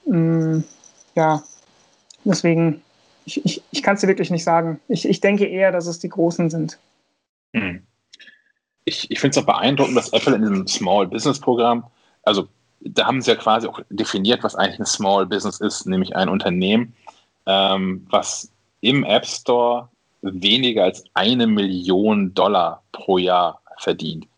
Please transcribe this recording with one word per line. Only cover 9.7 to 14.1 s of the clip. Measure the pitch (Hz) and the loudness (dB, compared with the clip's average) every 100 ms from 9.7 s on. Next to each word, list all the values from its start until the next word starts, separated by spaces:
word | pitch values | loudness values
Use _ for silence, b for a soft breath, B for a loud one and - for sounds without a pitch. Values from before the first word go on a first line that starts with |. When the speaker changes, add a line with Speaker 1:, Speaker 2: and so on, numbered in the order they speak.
| 139 139 127 | 2 2 2
Speaker 2:
dass | - | 0
Apple | 110 - 123 | 0 2 2
in | |
diesem | 107 98 92 | 2 0 -2
Small | - 95 101 92 | -4 0 2 0
Business | 107 143 135 | -2 -2 -2
Programm, | - 120 117 120 117 _ _ _ | 0 2 2 0 -4 _ _ _
also | - 101 90 _ _ _ | 0 0 -2 _ _ _
da | - - 113 | -8 -2 0
haben | 131 | 0
sie | 120 | 2
ja | 110 | 2
quasi | - 110 113 | 2 0 0
auch | - - | -10 -14
definiert, | 101 110 | -6 -4